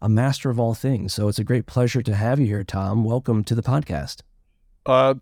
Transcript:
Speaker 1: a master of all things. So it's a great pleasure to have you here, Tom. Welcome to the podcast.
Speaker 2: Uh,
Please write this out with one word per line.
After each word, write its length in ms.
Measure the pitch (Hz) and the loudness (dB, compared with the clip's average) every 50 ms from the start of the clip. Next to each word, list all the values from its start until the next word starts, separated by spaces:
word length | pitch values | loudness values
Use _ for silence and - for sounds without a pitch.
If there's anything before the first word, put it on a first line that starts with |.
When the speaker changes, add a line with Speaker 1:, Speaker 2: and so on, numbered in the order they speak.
Speaker 1:
a 80 | - 110 | 0 2
master 420 | 107 110 127 139 135 - - 135 | 2 4 2 2 0 -2 -2 -2
of 80 | 117 120 | 0 0
all 160 | 117 113 113 | 0 0 -2
things. 400 | - - 135 135 104 - 92 - | -2 -2 -2 -2 -2 -4 -4 -4
So 120 | - 104 104 | -2 -2 -2
it's 100 | 101 - | -2 -2
a 40 | 104 | -2
great 220 | - 123 120 - | -2 -2 -2 -2
pleasure 380 | - - 127 123 120 - 127 113 | -2 -2 0 0 0 0 -2 -2
to 100 | - 104 | 0 0
have 260 | 98 107 117 135 147 | 0 0 0 2 2
you 60 | 135 | 2
here, 180 | 104 104 104 95 | 2 0 -2 -4
Tom. 400 | - - 95 95 95 104 117 110 | -4 -4 -4 -2 0 0 0 0
Welcome 400 | 110 117 131 131 - 113 107 104 | 0 0 -2 0 0 0 0 0
to 100 | - 117 | 0 -2
the 80 | 113 104 | -2 0
podcast. 580 | 123 127 151 143 - 85 73 69 - - - - _ _ _ _ _ _ _ _ _ _ _ - | 0 0 -2 -2 -4 -6 -6 -6 -8 -12 -16 -20 _ _ _ _ _ _ _ _ _ _ _ 0
Speaker 2:
Uh, 300 | - 131 127 131 135 135 131 | 4 4 6 6 4 2 0